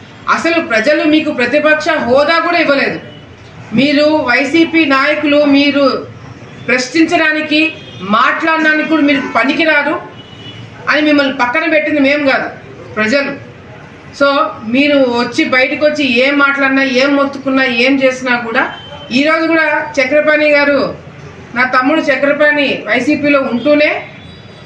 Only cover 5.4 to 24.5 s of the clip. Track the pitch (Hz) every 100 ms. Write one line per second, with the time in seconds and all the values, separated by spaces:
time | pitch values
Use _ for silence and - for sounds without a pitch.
5.4 | 285 277 285 277 269 208 - - - -
6.4 | - - - 254 - 330 320 339 311 302
7.4 | 302 302 320 - - - 190 220 277 302
8.4 | 320 320 311 302 262 311 285 277 - 233
9.4 | 254 - 320 294 285 339 - - - -
10.4 | - - - - - 285 302 285 269 254
11.4 | 240 320 330 311 302 302 269 302 277 220
12.4 | 175 - - - - 214 214 277 277 -
13.4 | - - - - - - - - 277 277
14.4 | - - 220 254 294 285 254 233 247 -
15.4 | 254 254 277 294 302 302 262 233 269 285
16.4 | 277 277 269 269 269 247 285 277 269 -
17.4 | 269 262 254 233 262 277 262 254 254 240
18.4 | 226 247 330 - - - - 240 302 320
19.4 | 320 330 311 302 302 - 262 294 302 302
20.4 | 302 285 285 277 202 - - - - -
21.4 | - 233 254 262 269 311 294 262 277 285
22.4 | 302 294 262 185 208 233 277 302 285 277
23.4 | 240 240 294 294 311 - - - - -
24.4 | -